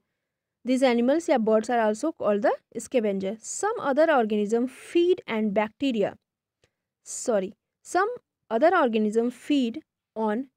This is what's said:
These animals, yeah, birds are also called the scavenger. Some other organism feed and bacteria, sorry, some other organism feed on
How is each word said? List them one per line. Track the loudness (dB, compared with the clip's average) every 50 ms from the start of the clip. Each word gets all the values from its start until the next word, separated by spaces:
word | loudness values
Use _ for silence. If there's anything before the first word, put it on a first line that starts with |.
| -14 _ _ _ _ _ _ _ _ _ _ _ -4
These | -2 0 2
animals, | 2 2 4 2 2 2 2 0 2 2
yeah, | 0 2
birds | 2 2 2 2 2 0
are | 0 0
also | 0 0 0 -2 -4 -6 -6
called | -4 -2 -2 0 0
the | 0 0 -2 -2 _ _ -14 -14
scavenger. | -10 -4 -2 0 0 0 -2 -2 -4 -6 -8 -8
Some | -12 -12 -8 -4 -4 -4 -4 -4
other | -4 -2 2 2 4 4
organism | 4 2 2 2 0 -2 0 0 0 0 -2 -2
feed | -6 -10 -16 -4 0 2 2 2 2 0 -2 -4
and | -4 -2 -2 0 0
bacteria, | 0 -2 -2 -4 _ -4 -2 0 0 -2 -2 -4 -8 _ _ _ _ _ _ _ _ _ _ _ _ _ _ _ _ _
sorry, | -16 -14 -8 -4 -2 -2 -2 -2 -4 -8 _ _ _ _ _ _
some | -4 0 0 0 0 -2 -8 -14 _ _ _ _ _
other | 0 2 4 4 4
organism | 4 2 2 2 0 0 0 0 0 -2 -2
feed | -4 -8 -4 -2 0 0 0 0 -4 -8 -14 _ _ _ _ _ _
on | -4 -4 -2 -2 -4 -6 -8 _